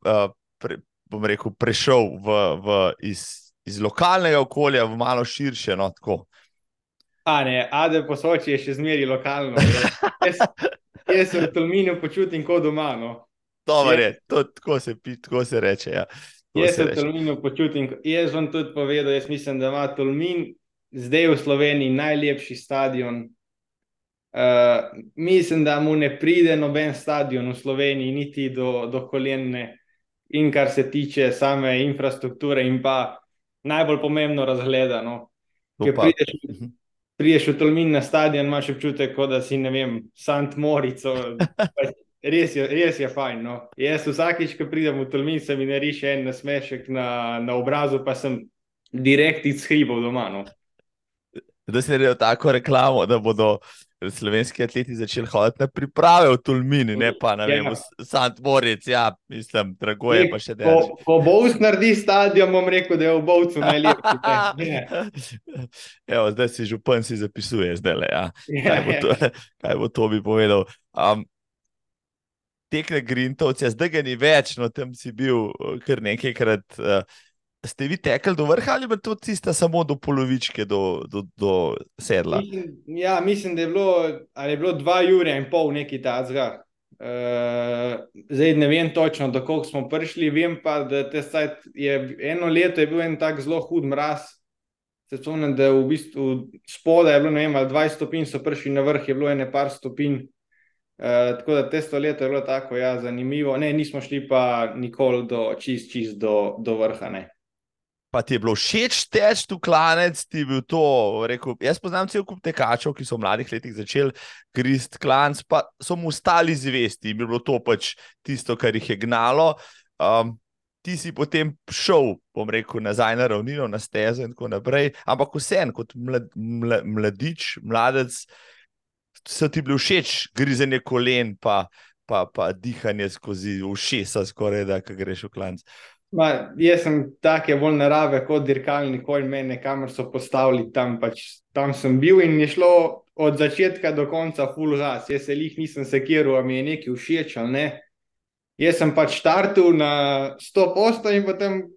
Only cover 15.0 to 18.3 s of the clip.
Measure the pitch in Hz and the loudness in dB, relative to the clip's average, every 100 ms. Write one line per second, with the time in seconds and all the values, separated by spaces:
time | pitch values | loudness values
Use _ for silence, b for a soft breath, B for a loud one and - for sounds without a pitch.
15 | - 120 - 123 123 120 98 98 - 87 | -12 -16 -4 -2 0 0 2 0 -2 -6
16 | 90 - - - _ - 175 175 160 - | -6 -10 -20 -20 _ 2 2 4 0 0
17 | 147 160 156 143 139 135 156 147 131 - | -2 -2 -4 -2 -4 -2 -2 -2 -4 -6
18 | 151 165 165 | -2 0 0